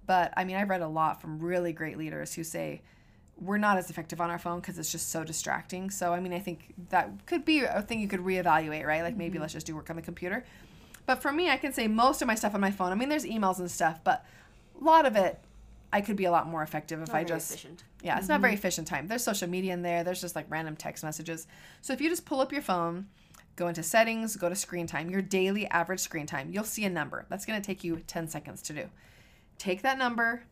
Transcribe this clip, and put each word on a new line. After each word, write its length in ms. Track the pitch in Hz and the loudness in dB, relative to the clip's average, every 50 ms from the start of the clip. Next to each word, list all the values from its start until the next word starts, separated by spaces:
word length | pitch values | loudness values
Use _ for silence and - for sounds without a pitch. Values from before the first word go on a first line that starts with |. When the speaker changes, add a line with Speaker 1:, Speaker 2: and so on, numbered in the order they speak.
| - | 2
Speaker 1:
but, 260 | - 185 180 170 - - | 4 4 4 4 4 2
I 80 | - 185 | -2 -2
mean, 120 | 185 185 | 0 0
I've 140 | 196 208 202 | 0 2 2
read 100 | 190 180 | 2 0
a 60 | 170 156 | 0 -2
lot 320 | 156 160 160 151 - - | 2 2 2 2 2 -2
from 180 | - 156 156 156 | -8 -10 -8 -4
really 340 | 165 175 180 180 175 170 | -2 0 0 0 0 0
great 240 | 160 160 160 156 - 151 | -2 -4 -6 -6 -6 -6
leaders 360 | 160 156 156 151 151 156 - | -6 -6 -6 -6 -8 -8 -8
who 80 | 170 160 | -8 -8
say 380 | 156 - 170 160 151 143 - - - - - - - - - - - - - | -6 -6 -6 -6 -6 -8 -10 -14 -20 -20 -20 -20 -20 -20 -20 -20 -20 -16 -12
we're 200 | - 185 202 208 | -4 -2 0 4
not 200 | 208 202 196 185 | 4 4 4 4
as 100 | 180 - | 2 -2
effective 320 | 160 170 160 - 170 160 | -8 -10 -8 -8 -4 -2
on 80 | 175 170 | -2 -2
our 80 | 170 170 | -2 -4
phone 220 | - 175 175 180 | -4 -4 -4 -4
'cause 180 | 175 190 190 170 | -6 -8 -8 -6
it's 140 | 156 - | -6 -6
just 160 | - 196 - - | -4 -4 -4 -4
so 140 | - 165 160 | -4 -4 -4
distracting. 640 | 160 156 - - - - - - - 185 185 190 196 | -4 -6 -6 -2 -2 -2 -2 -4 -8 -8 -6 -6 -6
So, 240 | 196 - 180 175 | -4 -2 0 0
I 80 | 175 175 | 0 0
mean, 120 | 185 180 175 | -2 -4 -4
I 60 | 175 | -4
think 340 | 196 185 170 - - - - - 175 - | -4 -6 -10 -10 -14 -20 -18 -18 -8 2
that 340 | - 175 - - 196 202 - | 2 2 2 2 -6 -14 -6
could 180 | - 339 320 - | -2 -2 0 4
be 160 | 330 311 294 | 4 4 4
a 200 | 247 - - 190 | 4 2 0 -2
thing 200 | 202 - 233 220 | -2 -2 -2 -2
you 80 | 214 196 | 0 0
could 120 | 202 185 | -2 -2
reevaluate, 640 | 180 190 185 185 175 175 156 160 160 156 151 156 135 | 0 0 0 2 4 4 4 4 4 0 -4 -4 0
right? 160 | 151 151 160 | 0 0 0
Like, 140 | 170 170 240 | 0 -2 -2
maybe 180 | 202 170 170 170 | -2 -4 -4 -4
Speaker 2:
Mm-hmm. 80 | 160 | -4
Speaker 1:
let's 100 | 151 156 165 | -4 -6 -6
just 120 | 156 156 | -8 -8
do 80 | - 156 | -8 -10
work 120 | 156 151 - | -10 -8 -8
on 80 | 165 | -8
the 60 | 165 | -8
computer. 420 | 160 - 170 - 180 180 202 247 247 - - - - - - - - - - - - | -8 -10 -8 -6 -4 -4 -4 -4 -6 -10 -20 -20 -20 -20 -20 -20 -20 -20 -20 -6 2
But 160 | - 254 254 | 2 2 2
for 100 | - 294 | 2 0
me, 160 | 285 320 359 330 | 2 2 4 4
I 60 | 262 | 4
can 160 | 262 - 277 | 2 2 -2
say 160 | 262 - 240 214 | 0 0 2 2
most 320 | 220 226 240 269 285 - | 4 6 6 6 6 4
of 80 | 277 247 | 2 0
my 60 | 220 | 2
stuff 200 | 220 - 208 208 | 2 0 0 2
on 60 | 196 | 2
my 100 | 202 196 | 2 2
phone, 220 | 196 196 185 180 | 2 0 0 0
I 40 | 190 | 2
mean, 120 | 208 254 285 | 0 0 0
there's 160 | 302 302 - | 0 0 0
emails 340 | - 226 220 202 190 180 185 | -2 -2 2 2 2 2 2
and 120 | 180 175 | -4 -6
stuff, 300 | - - 175 160 160 - - | 0 2 2 2 2 2 2
but 200 | 190 170 - - - - - - - - - - - - - | 2 2 2 -2 -16 -20 -20 -20 -20 -20 -20 -20 -20 -14 2
a 60 | 262 | 6
lot 220 | 320 320 330 294 | 8 10 10 10
of 100 | 254 214 | 8 6
it, 260 | 208 190 - - - - - - - - - - - - - | 6 4 4 2 -4 -16 -20 -20 -20 -20 -20 -20 -20 -6 0
I 100 | - 202 | 0 0
could 140 | 202 - 208 | 2 0 0
be 80 | 190 190 | 2 4
a 40 | 175 | 4
lot 160 | 170 160 - 160 | 4 4 4 2
more 140 | 165 160 | -4 -4
effective 380 | 151 156 - 156 147 - 165 156 | -4 -2 -4 -6 -6 -6 -8 -8
if 80 | 160 - | -6 0
Speaker 3:
Not 60 | 151 | 0
Speaker 1:
I 20 | 156 165 | 0 0
Speaker 3:
very 40 | 170 170 160 | 0 -2 -2
Speaker 1:
just 120 | 156 - | -2 -6
Speaker 3:
efficient. 340 | 147 - - 135 165 - - - - - | -8 -10 -12 -16 -18 -20 -20 -20 -20 -8
Speaker 1:
Yeah, 160 | - 175 143 - | -2 0 0 0
it's 100 | 190 190 | 2 2
not 120 | 302 285 | 4 6
very 120 | - 240 | 6 4
Speaker 2:
Mm-hmm. 60 | 208 202 | 4 4
Speaker 1:
efficient 300 | - 185 175 - 160 - | 0 -2 -2 -2 -4 -4
time. 180 | 185 139 139 | -4 -6 -4
There's 180 | 185 226 240 - | -4 -4 -2 0
social 240 | 202 196 202 185 175 | 0 0 0 -2 -2
media 240 | 180 185 190 190 | -2 -2 -2 -2
in 100 | 180 175 | -2 -2
there. 220 | 175 175 170 170 170 | 0 0 0 0 0
There's 160 | 180 185 185 | -2 -2 -4
just, 160 | 185 170 - | -6 -6 -6
like, 100 | 156 151 - | -8 -6 -4
random 260 | 156 156 160 156 151 | -6 -4 -4 -6 -8
text 260 | 156 - 151 147 - | -8 -8 -10 -8 -6
messages. 440 | - 156 151 - 156 170 165 160 - - - - - - - - | -8 -8 -8 -6 -8 -8 -8 -8 -10 -16 -20 -20 -20 -20 -20 -12
So 100 | - - | -4 -4
if 80 | 262 247 | -2 0
you 80 | 285 320 | 0 0
just 160 | 349 339 - | 0 -2 -2
pull 140 | - 302 269 | -2 0 0
up 120 | 262 262 | 0 0
your 100 | 285 285 | 0 -4
phone, 460 | 285 - 185 175 170 170 170 180 196 - _ - - _ - - - - - | 0 0 0 2 0 0 -2 -4 -8 -12 _ -20 -20 _ -20 -20 -20 -20 -6
go 120 | - 175 175 | -4 -2 -2
into 140 | 170 170 | -2 -4
settings, 540 | 160 - - 226 226 226 226 226 226 220 214 | -4 4 6 6 6 6 2 -2 -4 -4 -4
go 120 | - - 175 | -2 -2 0
to 40 | - | 0
screen 320 | 196 - - 175 175 170 | -2 -4 -4 -4 -4 -4
time, 220 | 160 - 147 160 175 | -2 -4 -4 -4 0
your 120 | 185 196 | -2 -2
daily 440 | 190 - 196 190 185 196 196 208 202 - | 0 2 2 4 4 4 2 0 0 0
average 320 | - 170 165 - 185 180 | 2 0 2 0 -2 -4
screen 260 | - - - 160 143 | -4 -4 -4 -6 -6
time, 240 | 151 170 139 135 160 | -4 -6 -6 -6 -4
you'll 100 | 180 202 220 | -4 -4 -4
see 200 | - - 220 214 | -4 -4 -2 -2
a 60 | 190 | 0
number. 340 | 175 160 147 131 - 64 - - | 0 0 -2 -4 -6 -10 -8 -8
That's 160 | - 196 - | -8 -8 -6
gonna 140 | - 220 208 | -4 -6 -4
take 220 | 196 - 185 190 - | -4 -4 -6 -4 -4
you 160 | 170 165 165 165 | -4 -4 -4 -6
ten 220 | - - 170 165 160 | -6 -6 -6 -6 -6
seconds 320 | - 151 - 143 - 151 | -8 -10 -10 -10 -14 -12
to 100 | - - 151 | -12 -10 -8
do. 160 | 151 - - - - - - - - - - - - _ - _ - | -8 -10 -10 -12 -20 -20 -20 -20 -20 -20 -20 -20 -20 _ -20 _ -6
Take 240 | - 196 180 180 | -2 -2 -2 2
that 160 | - 269 262 262 | 2 0 2 2
number 460 | 254 240 233 226 233 226 240 240 - - | 2 0 2 2 2 2 0 -2 -8 -18